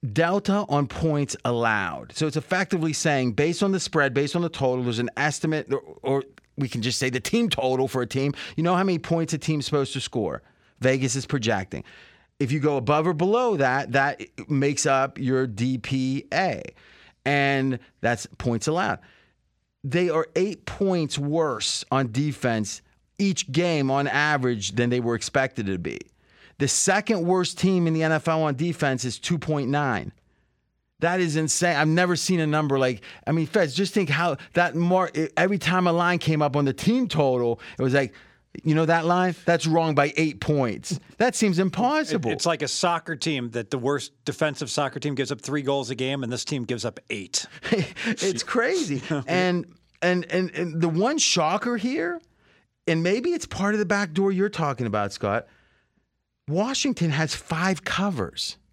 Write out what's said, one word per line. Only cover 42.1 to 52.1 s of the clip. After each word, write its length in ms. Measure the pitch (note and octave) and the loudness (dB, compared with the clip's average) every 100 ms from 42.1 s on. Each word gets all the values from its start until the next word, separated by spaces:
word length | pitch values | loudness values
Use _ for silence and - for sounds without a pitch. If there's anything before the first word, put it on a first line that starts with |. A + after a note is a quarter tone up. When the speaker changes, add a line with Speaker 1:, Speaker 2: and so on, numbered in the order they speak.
| A3 A#2+ | -2 -2
Speaker 2:
It, 40 | |
it's 120 | G#2+ E3+ | -2 0
like 160 | D#3+ | 0
a 60 | C#3+ | -2
soccer 480 | - F3+ E3+ E3 D#3 | 0 0 0 -4 -6
team 340 | - C#3+ A#2+ | -2 -2 -4
that 200 | A#2+ A2 | -6 -4
the 80 | C#3 | -2
worst 340 | B2 C#3+ - _ | 0 -2 -4 _
defensive 460 | - C#3 D#3 C#3 C#3 | -10 -2 0 0 -6
soccer 280 | - C#3 C#3+ | -2 -2 -2
team 140 | D3+ C3+ | -6 -2
gives 140 | C3 | -4
up 80 | C#3 | -4
three 220 | - D3 | -4 -4
goals 280 | C#3 C#3 A#2+ | 0 -2 -2
a 40 | A#2+ | -4
game, 260 | C3 C#3 | -4 -4
and 100 | B2 | -4
this 120 | A#2+ | -6
team 200 | - D3 | -4 -6
gives 200 | A#2 A#2+ | -4 -4
up 140 | A2 - _ | -6 -8 _
eight. 360 | G#2+ F#2 - - - - | -10 -6 -8 -8 -12 -2
Speaker 1:
<laughs> 140 | A3 D3+ - A#3 | -2 -2 -6 -6
It's 360 | A3 F#3+ F#3+ | -2 -2 -4
crazy. 580 | - B3+ B3 F#4 B3+ C#3 - | -4 -2 0 0 -2 -4 -4
Speaker 2:
<laughs> 120 | D3+ B2 | -6 -2
Speaker 1:
And, 400 | F3 F#3 F3+ - - _ _ | 0 2 0 -4 -14 _ _
and, 220 | F3 F3+ E3+ | 0 0 0
and, 200 | F3 F#3 | -2 -2
and 260 | C#3+ F3 D#3 | -4 -4 0
the 80 | E3+ | 0
one 300 | D#3+ A3 D4+ | 2 0 2
shocker 580 | - - D#3 G3 A#3+ A#3+ | 0 2 0 0 -2 -4
here, 440 | A3 C#4+ E4+ | -4 -4 -4